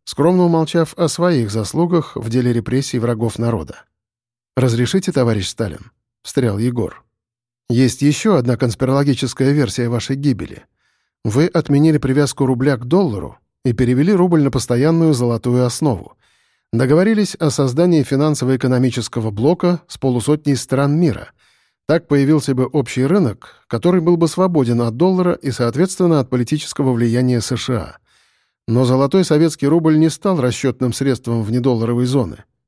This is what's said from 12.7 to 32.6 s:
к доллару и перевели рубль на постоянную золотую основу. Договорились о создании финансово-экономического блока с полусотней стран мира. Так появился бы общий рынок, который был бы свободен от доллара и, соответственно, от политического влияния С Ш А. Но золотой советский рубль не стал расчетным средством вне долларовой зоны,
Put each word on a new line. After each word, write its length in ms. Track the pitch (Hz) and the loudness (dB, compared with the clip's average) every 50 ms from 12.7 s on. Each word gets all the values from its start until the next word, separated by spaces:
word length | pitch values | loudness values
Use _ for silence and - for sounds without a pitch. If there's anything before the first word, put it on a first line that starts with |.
| 135 | 0
к 80 | 120 120 | -2 -2
доллару 520 | 123 160 190 196 151 104 95 76 64 - _ _ _ _ _ - | 0 0 0 0 0 -4 -6 -8 -12 -14 _ _ _ _ _ -4
и 80 | 127 117 | -2 0
перевели 400 | - 127 117 127 127 151 185 214 | 0 0 2 2 2 2 2 4
рубль 300 | 180 180 180 170 156 143 | 4 4 4 2 2 2
на 80 | 135 | 2
постоянную 640 | 123 127 - - 123 120 135 160 165 165 165 160 147 | 0 -2 -2 -2 0 0 2 2 2 2 2 2 2
золотую 520 | 117 123 120 117 110 - 127 120 127 127 | 2 0 -2 -2 -2 -2 0 2 2 0
основу. 520 | 120 - - 156 147 113 90 - - _ _ _ _ _ _ _ _ _ _ _ - | 0 -2 -2 -2 -2 -2 -2 -6 -14 _ _ _ _ _ _ _ _ _ _ _ -4
Договорились 640 | - 117 131 127 147 165 190 220 226 214 202 - - | -2 0 2 2 4 4 4 2 2 0 0 -2 -2
о 140 | - - 143 | -2 -2 -2
создании 540 | - - 139 131 123 147 175 180 170 156 127 | 0 0 -2 0 0 2 2 4 4 2 2
финансово-экономического 1300 | - 139 135 147 156 147 - 127 123 131 127 - 127 127 123 131 127 117 123 113 - - 123 107 110 | 0 0 0 2 0 0 0 0 0 0 0 0 0 0 2 0 0 -2 -4 -6 -6 -6 -6 -6 -4
блока 500 | 104 98 117 147 175 170 - 175 180 160 _ | -4 0 0 0 0 2 0 -2 -2 -2 _
с 100 | - - | -14 -12
полусотней 600 | - - 135 123 120 104 - 151 151 - 147 139 | -6 -2 -2 -2 0 0 0 -2 0 0 -2 -2
стран 420 | 120 - - 135 131 143 143 147 160 | -2 -2 -2 -2 0 0 0 2 2
мира. 320 | 180 151 101 - - - _ _ _ _ _ _ _ _ _ _ _ | 0 0 -2 -4 -10 -18 _ _ _ _ _ _ _ _ _ _ _
Так 220 | - 151 165 - | -2 -2 0 0
появился 480 | - 147 143 139 139 156 151 - - 135 | 0 2 2 4 4 2 2 2 -2 -2
бы 100 | 123 131 | -2 -2
общий 400 | - - 151 123 - - 127 127 | -2 -2 -2 -4 -2 -2 -2 0
рынок, 600 | 139 180 208 170 117 98 - - - - _ _ | 2 2 2 2 0 -2 -8 -16 -20 -20 _ _
который 320 | - - 113 - 175 180 185 | -8 -6 -2 0 2 2 2
был 160 | 160 170 175 | 2 2 2
бы 140 | 165 165 156 | 2 2 0
свободен 520 | - 180 185 190 175 151 127 117 120 120 | 0 0 0 0 2 2 2 2 2 0
от 140 | 120 117 110 | 0 -2 0
доллара 380 | 123 170 190 190 180 180 180 - | 0 0 2 2 2 0 0 -2
и, 180 | - - 139 | -2 -4 -6
соответственно, 720 | 117 - 123 117 110 131 180 185 - - 185 175 165 143 | -2 -2 -2 -2 0 0 -2 -2 0 0 2 2 2 2
от 80 | 123 - | 0 0
политического 640 | 127 123 120 - 156 151 - - - - 143 131 123 | -2 -2 -2 -2 -4 -4 -6 -8 -6 -2 -2 0 0
влияния 480 | 113 120 117 113 123 127 127 123 117 | 0 0 0 2 2 2 2 0 0
С 140 | 104 - 127 | -2 -4 -6
Ш 160 | 107 - - 127 | -6 -4 -4 -4
А. 240 | 104 80 - - - _ _ _ _ _ _ _ _ _ _ _ _ - - | -4 -6 -8 -16 -20 _ _ _ _ _ _ _ _ _ _ _ _ -4 0
Но 160 | 113 123 131 | 2 2 4
золотой 400 | 120 127 131 139 131 190 190 175 | 4 4 2 2 2 2 2 2
советский 420 | - 156 151 165 160 151 - 139 | 4 2 2 2 2 0 0 0
рубль 320 | 139 160 170 160 160 156 156 | 2 2 2 2 4 4 4
не 100 | 160 160 | 4 2
стал 300 | - - - 202 185 160 | 0 -2 -2 -2 0 0
расчетным 540 | 123 123 117 - - 131 120 - 131 123 117 | 0 -2 -2 -2 -2 -4 -2 -2 -2 -2 -2
средством 500 | - 135 139 127 117 - 120 117 117 107 | -2 -2 -2 -2 -2 -2 -4 -4 -2 -2
вне 160 | 104 117 123 | -2 -2 0
долларовой 460 | 120 135 123 110 113 113 120 120 127 | 0 0 0 0 0 -2 0 -2 -2
зоны, 400 | 123 131 139 113 85 - - - _ _ _ | 0 0 -2 -2 -2 -6 -14 -20 _ _ _